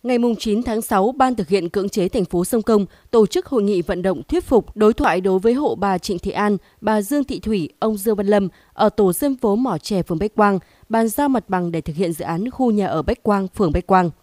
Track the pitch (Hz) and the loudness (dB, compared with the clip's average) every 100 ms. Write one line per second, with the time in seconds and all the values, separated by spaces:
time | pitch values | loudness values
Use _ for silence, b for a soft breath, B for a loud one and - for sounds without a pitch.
0 | 240 247 240 226 226 208 240 220 220 208 | 0 2 2 0 0 -2 0 -4 0 2
1 | 202 269 262 226 156 196 170 202 190 - | 2 2 0 0 -2 -2 -2 -4 -4 -2
2 | 180 254 180 180 180 233 214 214 190 b | -2 -2 -2 -2 -2 -2 2 0 0 b
3 | b 233 208 359 - 254 202 190 170 180 | b 2 2 0 -2 -2 0 0 -2 -2
4 | 185 151 - 359 - 240 - - 214 233 | -2 -4 -4 -4 2 0 0 2 2 4
5 | 262 170 190 185 214 247 294 - 196 180 | 0 2 0 2 2 2 0 -2 -2 -2
6 | - 180 196 - 208 196 b b 214 214 | -4 -6 -6 -2 0 0 b b -2 0
7 | 196 294 269 190 214 214 151 _ 220 214 | 0 -2 -2 -6 -2 -2 -2 _ -4 -2
8 | 208 208 202 208 190 b b - 214 - | -2 0 2 2 0 b b 0 0 4
9 | 196 175 285 262 220 202 262 165 - 196 | 2 2 -2 0 0 0 0 -4 -2 -4
10 | - 160 202 - 208 190 B B B 226 | -2 -4 -2 2 2 2 B B B 0
11 | 226 208 285 247 - 185 175 165 156 156 | 0 0 0 0 -2 -2 -2 -4 -6 -4
12 | 180 160 - 170 233 - 254 208 190 160 | -4 -4 -6 -4 -6 0 0 2 0 -2
13 | 143 240 220 202 190 - 185 160 - 190 | -2 -2 0 0 -2 -2 0 0 2 2
14 | 175 - | 2 -2